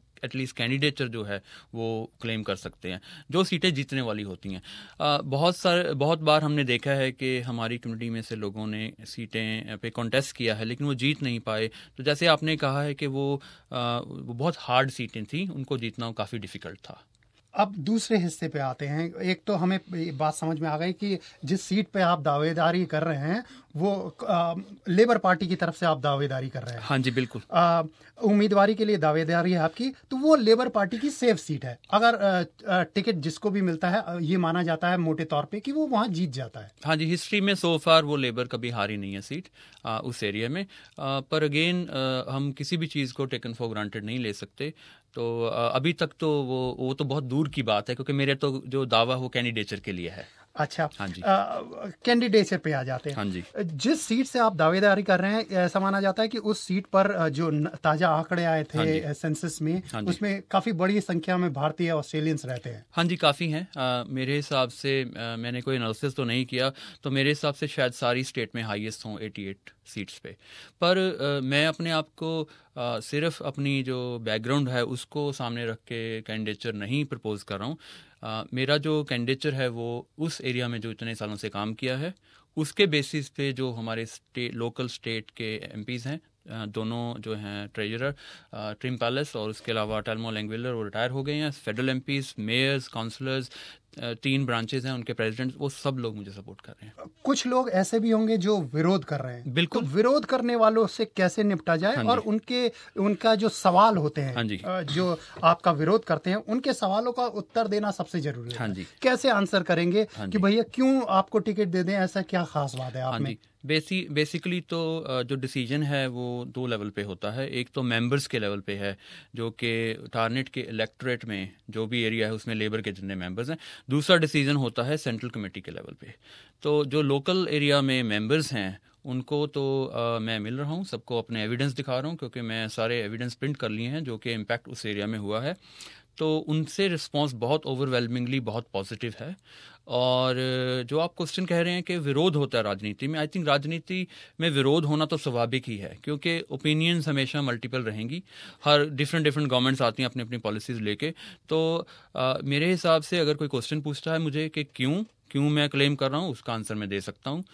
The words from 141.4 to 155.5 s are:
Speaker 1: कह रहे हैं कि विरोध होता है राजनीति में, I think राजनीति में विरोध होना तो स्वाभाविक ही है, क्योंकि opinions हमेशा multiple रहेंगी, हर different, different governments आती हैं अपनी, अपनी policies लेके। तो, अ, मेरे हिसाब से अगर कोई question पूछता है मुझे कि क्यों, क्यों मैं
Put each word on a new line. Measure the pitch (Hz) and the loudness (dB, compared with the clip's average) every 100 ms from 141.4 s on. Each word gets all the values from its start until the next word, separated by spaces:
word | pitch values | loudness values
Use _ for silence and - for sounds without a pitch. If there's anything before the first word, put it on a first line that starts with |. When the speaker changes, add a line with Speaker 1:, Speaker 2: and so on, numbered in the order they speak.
| 185 | 0
Speaker 1:
कह | 170 | 0
रहे | 170 | 0
हैं | 180 | -2
कि | 170 175 | -2 -4
विरोध | 143 139 180 147 | 0 2 4 4
होता | 139 120 | 2 0
है | |
राजनीति | 104 98 104 101 139 | 0 -2 -4 -6 -4
में, | 156 | -2
I | 151 | -4
think | 185 151 | -2 2
राजनीति | 143 143 165 - 185 180 - - - | 2 2 -6 -4 -6 -6 -10 -16 -4
में | 165 | 0
विरोध | 139 135 156 147 | 4 4 4 4
होना | 151 156 | 2 2
तो | 156 | -2
स्वाभाविक | - 120 117 127 123 | -2 0 0 -2 -4
ही | 107 | -8
है, | 98 - | -8 -10
क्योंकि | - 147 170 165 - | -8 -4 -2 -2 -4
opinions | 139 151 151 160 175 151 | -2 2 2 2 2 0
हमेशा | 139 131 147 | 0 0 0
multiple | 139 120 123 131 | -2 -2 -4 -4
रहेंगी, | 113 107 113 160 - - - - 147 | -4 -4 -6 -8 -12 -18 -20 -2 4
हर | 147 147 | 6 4
different, | 139 147 165 | 0 0 2
different | 151 143 147 | 2 2 2
governments | 127 127 135 | 4 4 4
आती | 120 113 | 2 0
हैं | 127 | -4
अपनी, | 127 | -4
अपनी | 117 120 | -8 -6
policies | 107 107 - 120 | -4 -4 -4 -4
लेके। | 107 104 151 165 - - - | -2 -2 -4 -8 -14 -18 -4
तो, | 160 160 165 - - - - | 0 0 -2 -6 -14 -10 -2
अ, | 127 139 | 0 0
मेरे | 139 139 165 | 0 2 2
हिसाब | 185 170 160 | 2 4 4
से | 151 180 | 4 2
अगर | 151 | 2
कोई | 151 147 | 2 0
question | 131 - 151 | -2 -2 -4
पूछता | 147 143 - | -2 -4 -2
है | 160 | 0
मुझे | 160 143 156 | 0 -2 -2
कि | 156 | -4
क्यों, | 143 - 127 170 220 _ - | -6 -2 0 0 -2 _ -6
क्यों | 139 | 0
मैं | 147 | 2